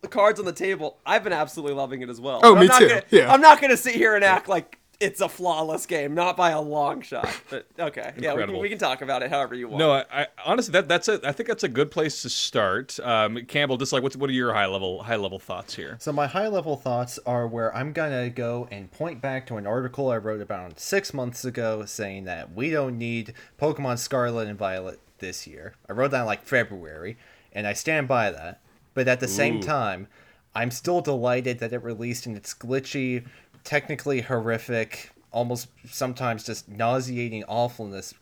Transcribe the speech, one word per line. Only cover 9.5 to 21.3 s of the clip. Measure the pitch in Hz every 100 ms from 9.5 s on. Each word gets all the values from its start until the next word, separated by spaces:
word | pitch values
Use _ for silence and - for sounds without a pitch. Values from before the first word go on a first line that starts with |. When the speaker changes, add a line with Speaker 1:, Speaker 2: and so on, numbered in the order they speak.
| 123
Speaker 1:
you | 120
want. | 107
Speaker 3:
No, | 156
I, | 135 -
I | 135 147 - 170
honestly, | 220 233
that, | 175 160
that's | 170 196
a, | 208 135
I |
think | 143 233
that's | 220
a | 185
good | 120 147
place | 175 156 -
to | 127
start. | - - 127 101 98 131 -
Um, | 123 113 107 117 120
Campbell, | 147 147 127
just, | 131
like, | 139
what's, | 131 127
what | 139
are |
your | 127 123
high | 110 98
level, | 95 95 92
high | 107 113
level | 98 92
thoughts | - 92 -
here? | - 71 117
Speaker 4:
So | -
my | 147 147
high | 175 214
level | 202 160 139
thoughts | - 120 123 - -
are | 123 117
where | 117 113 113
I'm | 135
gonna | 151 156 131 123
go | 120 117 120 120
and | 101 95
point | - 160 135
back | 135 131 123
to | 113
an | 101
article | 117 127 123 135
I | 113
wrote | 107 107
about | 101 98 90 85
six | - 196 190
months | 143 123